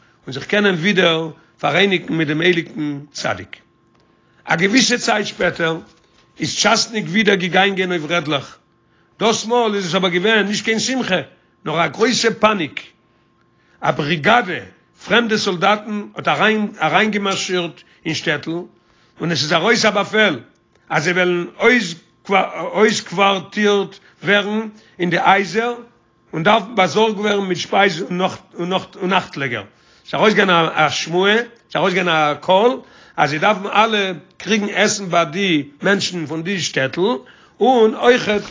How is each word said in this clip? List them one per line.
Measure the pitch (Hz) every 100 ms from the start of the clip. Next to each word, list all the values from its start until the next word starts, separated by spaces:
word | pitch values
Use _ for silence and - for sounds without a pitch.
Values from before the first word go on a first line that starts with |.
| _ _ -
און |
זיך | 127 -
קענען | 208 202
ווידער | 175 190 180 175 165 165 - _ _
פארייניגן | 151 160 202 180 127
מיט | 160 151
דעם | 156
הייליגן | 180 170 151 - 147 143 147
צדיק. | - 131 98 92 - _ _ _ _ _ _ _ _
א | - 165
געוויסע | 196 254 - 247
צייט | - 214 208
שפעטער | - 180 - 165 165 - _ _ _ _ -
איז | 156
טשאסניק | - 208 220 - 226 160
ווידער | 202 208
געגאנגען | 190 180 185 196 190 185
אויף | 175 151
רעדלעך. | 175 151 139 - - _ _ _ _ _ -
דאס | 214 220 220
מאל | 247 226
איז | 202 175
עס |
אבער | 185 185
געווען, | 175 202 220 196
נישט | 208
קיין | 226 220
שמחה, | 214 262 233 180 131 _ _ _
נאר | - 165
א | 160
גרויסע | 156 247 208 226 -
פאניק. | 214 202 139 - - _ _ _ _ _ _ _ _ -
א | -
בריגאדע, | 147 147 165 143 240 185 135 95 - _ _
פרעמדע | - 220 233 214
סאלדאטן | 202 180 196 214 214 208 202
האט | - 175
אריין-, | 147 208 214 202 -
אריינגעמארשירט | 156 175 220 202 196 185 - 180 170 - _ _
אין | 165
שטעטל | 151 170 147 156 170 - _ _ _ _ -
און | 165
עס | 160
איז | -
א | 170
גרויסער | 202 226 214
באפעל, | 196 196 214 208 123 - _ _ _ -
אז | 151
זיי | 160
וועלן | 180 180 175 170 -
אויס-, | 226 247 180 165 _ _ - 196 180
אויסקווארטירט | 175 175 170 226 190 - 175 196 190 143 208 208 202 190 - _ _
ווערן | 156 202 202 214 220 - _ -
אין | 175
די | 170
אייזער | - 196 185 208 240 240 233 _ _ _ _
און | 160
דארף | 175 220 202
באזארגט | 226 180 190 220 202
ווערן | 208 202
מיט | 190 170
שפייז | - 202 202 156
און | - 180
נאכט-, | 190 - _ 185
און | 175
נאכט-, | 185 - -
און | 214
נאכטלעגער. | 190 - 147 139 113
עס | 98 _ _ _ -
איז |
ארויסגעגאנגען | 143 214 214 190 170 160
א | - 151
שמועה, | - 165 175 196
עס | 226
איז | 240 - _ 151
ארויסגעגאנגען | 190 185 180
א | 160 151 143
קול, | - 185 240 262 - - - -
אז | 147
זיי | 151
דארפן | 202 202 202
אלע | 202 226 208 190 165 - -
קריגן | 180 214 202
עסן | 180 208 208 190
ביי | 170
די | 160 175 196 156 135 -
מענטשן | 175 196 - 180 143
פון | 160
די | 165 190
שטעטל | - 143 135 165 202 254 - - _ -
און | 240 254 220
אויך | - 240 247 165 208 -